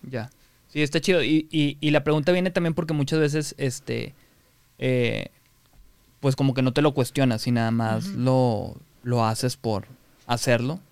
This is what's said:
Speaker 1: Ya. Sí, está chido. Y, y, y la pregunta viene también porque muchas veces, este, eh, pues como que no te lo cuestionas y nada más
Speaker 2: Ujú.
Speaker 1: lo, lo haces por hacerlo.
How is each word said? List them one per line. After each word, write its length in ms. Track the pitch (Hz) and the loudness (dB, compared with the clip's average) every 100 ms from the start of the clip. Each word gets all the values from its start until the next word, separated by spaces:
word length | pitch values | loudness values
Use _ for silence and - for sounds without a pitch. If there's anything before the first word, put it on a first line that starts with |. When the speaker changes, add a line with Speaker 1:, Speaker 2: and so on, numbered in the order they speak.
| - | -8
Speaker 1:
Ya. 220 | 127 110 _ _ _ _ | -10 -10 _ _ _ _
Sí, 140 | 147 | -2
está 180 | 147 160 | 0 0
chido. 240 | - 180 | 2 2
Y, 240 | 123 156 156 | 4 2 0
y, 260 | 160 147 143 | 0 0 0
y 100 | 151 | 2
la 140 | 147 | 2
pregunta 260 | 143 156 143 | 2 0 2
viene 200 | 180 180 | 2 0
también 220 | 180 170 | 0 -2
porque 200 | 160 160 | -2 -2
muchas 240 | 151 139 160 | -2 0 2
veces, 360 | 147 151 151 - | 2 0 -4 -4
este, 560 | 135 127 - 117 120 - _ _ _ _ _ _ | -6 -6 -8 -8 -8 -14 _ _ _ _ _ _
eh, 500 | 127 127 120 110 - _ _ _ _ - - _ _ _ | -2 0 0 -2 -8 _ _ _ _ -20 -20 _ _ _
pues 160 | 139 135 | -2 2
como 180 | 139 | 0
que 80 | 127 | 2
no 100 | 131 | 0
te 100 | 127 | 4
lo 120 | 151 | 2
cuestionas 520 | 147 120 - 135 110 - | 2 -2 2 0 0 0
y 20 | |
nada 220 | 120 113 | 0 2
más 340 | 117 113 110 98 | 0 0 -2 -4
Speaker 2:
Ujú. 100 | 101 | -2
Speaker 1:
lo, 560 | 127 131 127 107 87 - - _ | 2 2 2 0 -4 -12 -20 _
lo 220 | 123 120 113 | -2 2 2
haces 300 | 110 127 - | 0 -4 -4
por 300 | 117 104 - - _ _ - | -4 -4 -6 -20 _ _ -4
hacerlo. 500 | 120 - 117 123 175 - | -2 2 2 0 -6 -10